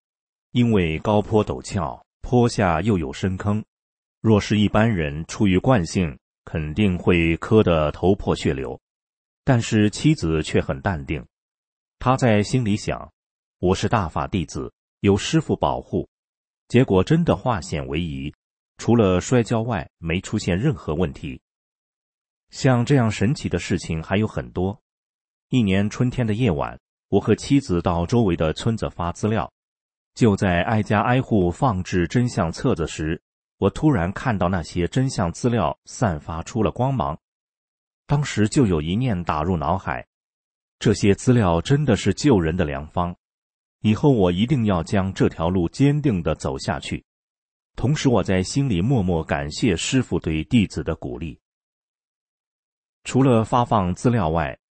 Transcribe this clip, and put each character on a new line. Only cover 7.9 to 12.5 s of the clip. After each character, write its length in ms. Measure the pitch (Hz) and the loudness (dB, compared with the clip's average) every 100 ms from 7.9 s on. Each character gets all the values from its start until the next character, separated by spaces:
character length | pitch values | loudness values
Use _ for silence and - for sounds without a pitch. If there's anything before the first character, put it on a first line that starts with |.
头 220 | - 87 | 0 0
破 200 | 104 - | 0 0
血 200 | 78 95 | -2 -2
流。 260 | 67 64 64 _ _ _ _ _ _ | -2 -6 -12 _ _ _ _ _ _
但 160 | - 123 | 0 2
是 300 | 110 110 104 | 2 2 2
妻 240 | - 151 | 2 0
子 280 | 156 82 80 | 0 0 -2
却 160 | 80 - | 0 -2
很 220 | - 69 | -2 -4
淡 240 | 104 85 | -4 -6
定， 180 | 67 76 58 _ _ _ _ _ _ - | -6 -8 -10 _ _ _ _ _ _ -8
她 180 | 127 127 | -2 2
在 260 | 127 104 | 2 2
心 220 | 104 | 2